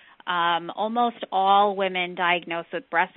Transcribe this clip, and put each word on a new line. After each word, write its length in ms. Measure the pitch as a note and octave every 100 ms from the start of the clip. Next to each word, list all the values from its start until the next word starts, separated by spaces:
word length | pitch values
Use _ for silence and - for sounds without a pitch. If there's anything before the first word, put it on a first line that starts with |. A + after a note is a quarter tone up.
| - - -
um, 440 | F3+ E3+ E3+ E3+ -
almost 420 | G#3+ A#3 A#3+ A#3 -
all 440 | F#3+ F#3+ G3 G#3 G3
women 400 | F#3+ F#3 F3 F3+
diagnosed 540 | F3 F3 E3 E3+ E3
with 160 | E3+ -
breast 260 | E3+ F3+